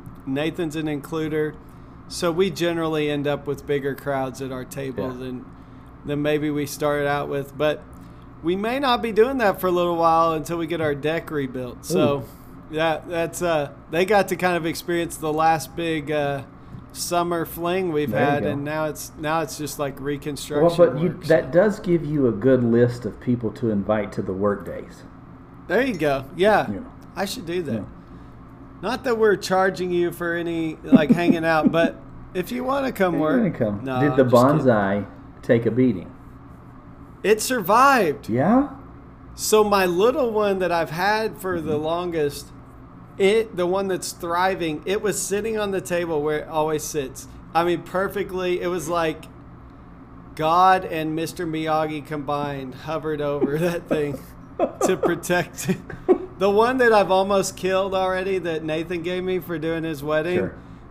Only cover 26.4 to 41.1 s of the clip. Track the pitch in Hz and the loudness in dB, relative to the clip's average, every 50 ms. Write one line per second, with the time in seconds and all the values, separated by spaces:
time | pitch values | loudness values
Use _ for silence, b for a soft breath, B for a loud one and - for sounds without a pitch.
26.4 | 185 214 208 175 135 110 101 92 - - - - - - - 175 196 196 - - | 4 6 6 4 2 0 -4 -8 -10 -12 -16 -20 -20 -14 -8 -6 -6 -6 -6 -10
27.4 | - 165 175 185 170 135 113 107 92 - - - - B B B B B B B | -8 -6 -6 -4 -4 -4 -4 -6 -6 -10 -16 -18 -20 B B B B B B B
28.4 | - - - - - - - - - 202 247 240 - 269 233 220 220 214 190 - | -20 -20 -20 -20 -20 -20 -14 -8 -4 -4 -4 -2 -2 -2 2 4 4 4 4 4
29.4 | - - 190 190 190 190 185 180 185 180 175 175 175 170 170 - 175 170 170 170 | 2 0 2 4 4 2 0 -2 -2 0 2 2 2 0 -2 -4 -4 -2 -2 -2
30.4 | 165 170 170 165 160 160 156 - - - - - 156 147 160 170 175 170 170 165 | -2 -2 -2 -2 -2 -4 -6 -6 0 4 6 6 6 6 4 4 4 2 2 2
31.4 | 160 165 160 156 156 - 147 165 165 - - - - - - - - - - 185 | 4 2 4 4 4 4 4 4 2 2 0 -4 -16 -18 -18 -18 -14 -8 -6 -6
32.4 | 175 - 247 247 254 254 269 285 269 262 - - 190 180 165 143 156 156 277 254 | -4 -4 -4 -4 -2 -2 0 0 -2 -2 0 2 2 2 2 2 2 4 4 4
33.4 | 226 170 135 - 123 107 104 101 120 135 131 127 139 147 131 143 127 123 123 120 | 2 2 0 0 0 0 0 -2 -4 -2 0 2 2 4 6 6 6 8 8 8
34.4 | 123 135 151 156 131 127 113 107 101 98 101 101 101 - - - - - - - | 8 8 6 4 4 4 4 4 4 2 0 -2 -4 -6 -12 -18 -18 -20 -20 -6
35.4 | - - 123 117 120 113 104 123 131 127 101 87 87 - - - - - - - | 2 2 4 4 4 2 2 4 4 2 2 0 -6 -12 -18 -18 -20 -20 -20 -20
36.4 | - - - - - - - - - - - - - - - - - 185 220 220 | -20 -20 -20 -20 -20 -20 -20 -20 -20 -20 -20 -20 -20 -20 -12 -2 2 2 2 2
37.4 | - - 254 247 175 165 208 240 262 277 269 247 196 156 139 - - - 110 123 | 2 -2 -2 0 2 4 6 6 8 6 6 6 4 2 0 -2 -4 -2 0 2
38.4 | 139 185 233 262 285 277 - - - - - - - - - - - - - - | 4 6 4 4 4 0 -4 -14 -18 -18 -18 -20 -20 -20 -20 -20 -20 -18 -12 -6
39.4 | - - 214 214 208 208 202 196 190 180 170 175 208 247 262 311 262 233 214 214 | 0 4 6 6 6 6 4 4 4 2 2 4 4 4 4 2 0 0 2 2
40.4 | 208 202 196 190 185 170 170 170 160 - 151 170 185 202 | 2 2 2 0 0 0 0 0 -2 -2 -2 -2 0 0